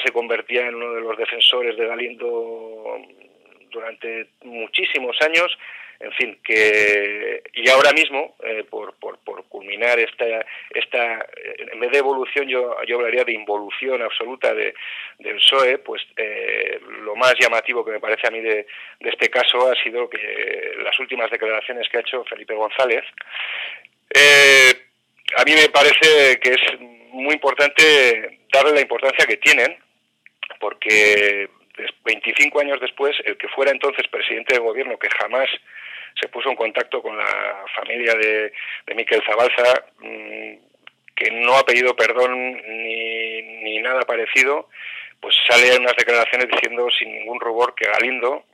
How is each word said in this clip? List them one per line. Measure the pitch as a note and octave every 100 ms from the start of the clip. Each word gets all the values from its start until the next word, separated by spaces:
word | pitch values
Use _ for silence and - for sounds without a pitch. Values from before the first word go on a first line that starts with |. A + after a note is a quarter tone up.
| B2+
se |
convertía | A#2+ A#2 A2+ - A#2+ B2
en | A#2
uno | A#2+
de | A#2
los | A2+ A2
defensores | A#2+ A#2 A#2 B2+ A#2+ A2+
de | A2+
Galindo | A#2 A#2+ A#2 A#2+ A#2 A2+ A2+ A2+ A2 A2+ A2 G#2 _ _ _ _ _ _
durante | A#2 A2+ A2+ A#2 A2+ A2 _
muchísimos | B2 A#2+ A2 - - D3 B2+ A#2+
años, | D#3 E3 F3 - - - - -
en | A2
fin, | - A#2+ G2+
que, | - A2 G#2+ G#2+ G#2 G#2 G2+ G#2 G#2 - -
y | A#2+ A#2
ahora | C3+ D3
mismo, | D3 D3+ C#3 D#3 _
eh, | A2 A2 G#2+
por, | G#2+ G2 -
por, | G2+ F#2+
por | - F#2+ -
culminar | G2+ G2 G2+ A#2 A#2+
esta, | A2+ - A#2 A2+ - - -
esta, | A#2 A#2 B2 A#2 A2+ - -
eh, | G#2 G2+ A#2
en | A2+
vez | A#2
de | C#3
evolución, | C3+ C3+ B2+ C#3+ C3+
yo, | B2+ B2 A2+ A#2
yo | A#2+
hablaría | A#2 B2
de | A#2+
involución | A2 G#2 G#2 G2+ - C3 B2+
absoluta | A2+ - A#2 C3 A#2+
de, | A2 G#2 - - - - -
del | G#2 G#2
psoe, | - C3+ B2+ B2+
pues, | - G#2+ - -
eh, | G#2+ G#2 G#2 G#2+ - - - A2
lo | G#2+ G#2
más | B2+ B2+
llamativo | A#2 A2+ A#2+ A#2+ A2
que |
me | G#2+
parece | G#2+ A2+ A#2
a |
mí | A2+
de, | A2+ G#2+ - - - -
de | A#2
este | - A#2
caso | B2 B2 - C3
ha | A#2+
sido | A#2+ A#2+ A#2+
que, | G#2+
eh, | G#2 G#2 - - - A#2
las | G#2 -
últimas | B2+ B2 A2+
declaraciones | A2 A2 A2 - B2 A2+
que | A#2
ha |
hecho | - B2+ A#2
Felipe | G#2+ G#2+ G#2+
González. | G#2+ - C3 A2+ - - - - - - - - - _ -
Eh, | C#3+ C#3+ C#3+ C#3 C3+ C3 B2+ _ _ _ _ - A#2+
a | C3+
mí |
me | D#3 D3+
parece | D3 C#3+ - D#3+ D3+ C3+ A#2+
que | B2
es | C3 - B2+
muy | B2 A#2+ _ C3 C#3 D3+
importante | C#3+ B2+ C#3+ D3 D#3 D3 B2+ A2+ G#2+ - _
darle | C3+ C#3+
la | D3
importancia | C3 A#2 C3+ C3+ C#3
que | G#2+
tienen, | D3+ C#3+ B2+ F3 _ _ _ _ _ _ - -
porque | G#2 - G#2+ G#2+ G#2 G#2 G#2 G2+ G2 _ _ -
des-, | - -
veinticinco | - G#2+ A2+ A2 C#3+ D3
años | C#3+ C3+
después, | B2 - C#3 D3
el | - -
que | G#2+
fuera | C3+ C3+
entonces | C3 C#3+ B2+ A#2
presidente | - - A2+ - B2
del |
gobierno, | A#2 A2+ C3+ G#2+
que | -
jamás | - G#2+ B2 C3+ - _ - - - - -
se | -
puso | A#2+ B2
en | B2
contacto | A2+ B2 A#2+ C3
con | A2 G#2+
la | G#2 G2+ G2+ G2 G2
familia | - G#2 A#2 A#2+ A2
de, | A2 G#2+ G#2+ - - - -
de | A2
Miquel | A2+ A2+ -
Zabalza, | G#2+ B2 - B2 C3 - _
mm, | A2 A2 G#2+ G#2+ A2 G#2+ _ _ - - _ -
que | A2
no | A2+ A#2+ C3+
ha | C3
pedido | B2 B2+ A#2+
perdón | A2+ A#2 B2+ B2+ B2+ B2 A2 A2
ni, | A2+ A2+ A2+ A2+ A2+ A2+ A2 A2+
ni | A2 G#2+
nada | A#2+ B2+
parecido, | B2 A#2 A2 C3+ C3 D3+ - - - - - _
pues | A2+ - -
sale | A#2+ B2
en | B2+
unas | B2 A#2+
declaraciones | A#2+ A#2+ A2+ B2 B2
diciendo | A#2+ A#2+ A#2+ B2
sin | - A2
ningún | A2 G#2+ A#2+
rubor | A#2 A2+ A#2+ -
que | G#2
Galindo, | G#2+ B2 B2+ A#2+ D3+ -